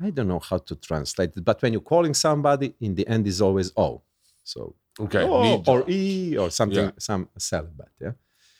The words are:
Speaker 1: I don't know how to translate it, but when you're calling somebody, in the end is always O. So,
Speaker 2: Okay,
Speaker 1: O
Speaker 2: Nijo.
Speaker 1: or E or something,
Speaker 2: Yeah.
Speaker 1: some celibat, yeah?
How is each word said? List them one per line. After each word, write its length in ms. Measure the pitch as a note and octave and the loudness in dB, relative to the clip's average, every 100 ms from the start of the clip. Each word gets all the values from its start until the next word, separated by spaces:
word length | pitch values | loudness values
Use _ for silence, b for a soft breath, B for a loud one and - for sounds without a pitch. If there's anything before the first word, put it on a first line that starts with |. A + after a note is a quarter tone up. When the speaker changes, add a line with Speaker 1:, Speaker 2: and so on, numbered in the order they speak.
Speaker 1:
I 80 | G3 | -6
don't 180 | C#3+ G2 | -2 -2
know 120 | F2 - | -2 -2
how 80 | F2+ - | -4 -4
to 60 | D#2+ | -12
translate 560 | - D#2 - - F2 F#2 | -6 -6 -4 -4 -4 0
it, 80 | |
but 180 | F2 G#2+ | 0 2
when 120 | B2 | 0
you're 80 | A2 - | -2 0
calling 200 | E3 E3 | 2 2
somebody, 600 | C#3 D#3+ D3 C#3+ C#3+ C3+ - | 2 0 2 2 2 -2 -4
in 140 | G#2+ F#2 | -4 -2
the 100 | G#2 | 0
end 200 | A2+ G2+ | 0 0
is 140 | F#2 | 2
always 300 | G2 F#2+ F2 - | 2 2 0 0
O. 240 | D#2 A#1 _ _ _ _ | 0 -2 _ _ _ _
So, 320 | - - - - _ - | -16 -14 -14 -16 _ -10
Speaker 2:
Okay, 240 | G#2 G2+ | -2 0
Speaker 1:
O 60 | F#4+ C#4 | 4 4
Speaker 2:
Nijo. 240 | A3+ D#3+ A2 | 4 4 4
Speaker 1:
or 160 | B2 - | 4 2
E 480 | F#3+ F#3+ F#3+ F3 A#2+ | 0 0 -2 -2 0
or 120 | F2+ | 0
something, 360 | - G#2+ G2 G2 | 0 2 2 0
Speaker 2:
Yeah. 60 | - | -4
Speaker 1:
some 320 | - G2 - - | -4 -4 -6 -8
celibat, 520 | - E2 D#2+ D2 - - | -6 -4 -6 -14 -20 -12
yeah? 120 | E2 B2 _ _ _ _ | -10 -10 _ _ _ _